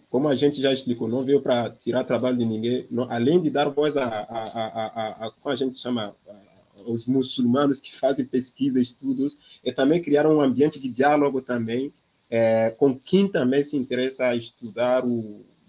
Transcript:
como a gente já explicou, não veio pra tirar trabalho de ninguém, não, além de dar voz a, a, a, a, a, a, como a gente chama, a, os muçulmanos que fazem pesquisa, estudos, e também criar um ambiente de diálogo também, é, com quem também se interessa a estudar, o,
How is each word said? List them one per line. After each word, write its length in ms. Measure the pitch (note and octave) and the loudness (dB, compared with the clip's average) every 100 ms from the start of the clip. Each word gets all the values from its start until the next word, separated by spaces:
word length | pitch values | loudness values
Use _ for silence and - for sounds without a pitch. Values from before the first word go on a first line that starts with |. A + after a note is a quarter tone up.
| _ | _
como 180 | B2 D3 | 0 2
a 60 | |
gente 260 | B2 C#3+ C#3+ | 2 2 2
já 120 | C3+ | 2
explicou, 340 | C3 B2 A#2 A2+ | 0 -2 -4 -4
não 180 | B2+ | -2
veio 160 | C3 C#3 | 2 2
pra 300 | C3+ A#2+ A2+ | 2 0 -2
tirar 320 | - - B2 | -6 -4 -2
trabalho 320 | C3 A#2 B2+ B2 | 0 -2 0 0
de 80 | |
ninguém, 420 | A2+ A2 A#2 B2+ - | 0 -2 -2 -2 -4
não, 180 | A#2+ B2 | -4 -4
além 300 | A#2+ A#2+ F3+ | 0 4 4
de 80 | D#3 | 2
dar 200 | C3 D3 | 0 0
voz 280 | C#3 D3+ C#3+ | 0 0 0
a, 80 | |
a, 140 | B2 G#2+ | -2 -4
a, 480 | G#2+ A2+ A2 A#2 A2 | -6 -8 -8 -6 -6
a, 200 | A2+ A2 | -4 -6
a, 400 | A#2 A2 - A2+ | -6 -8 -6 -12
a, 40 | |
como 220 | - C#3+ | -8 -4
a 40 | C3 | -2
gente 220 | C3 B2 | -2 -4
chama, 360 | B2+ A#2+ G#2 - - | -4 -4 -4 -10 -20
a, 540 | - _ _ _ G2+ | -20 _ _ _ -14
os 220 | A#2 A#2 A2+ | -6 -4 0
muçulmanos 720 | C3+ B2+ - A#2+ C3 C#3+ C3+ | 0 0 0 2 4 2 0
que 160 | - - | -6 -2
fazem 300 | C3 C#3 B2+ | -2 0 -2
pesquisa, 540 | C3 B2+ - C3+ B2+ | -4 -4 -4 0 2
estudos, 580 | B2 - C3+ C3 C#3+ - - - | 0 -2 -4 -2 -4 -6 -18 -12
e 80 | B2 | -6
também 300 | C3 C3+ E3+ | 0 2 2
criar 240 | E3+ C#3+ D#3 | 2 2 4
um 140 | D3+ | 4
ambiente 380 | C3+ B2 D3+ C#3 | 4 4 2 0
de 80 | C3 | -6
diálogo 520 | A2 C#3+ D3 C#3+ C3 | 0 2 4 2 0
também, 520 | - A#2+ A2+ A#2+ C#3+ - _ _ - | -4 -4 -2 -4 -4 -10 _ _ -4
é, 420 | A#2 A2+ A2+ A2+ | 2 2 4 0
com 280 | - C#3 B2+ | 2 2 2
quem 300 | - F#3 G3 | 2 2 4
também 340 | F3 B2+ C#3 | 2 2 2
se 140 | C#3+ D3 | 0 -2
interessa 500 | A#2+ B2 C3 C3 B2+ | -2 -2 -2 0 0
a 80 | |
estudar, 720 | A#2+ A#2 - A#2 G#2 B2 B2+ B2 | 0 -4 -14 -10 -4 0 0 0
o, 380 | A#2+ G#2+ G#2 - _ | -2 -4 -12 -20 _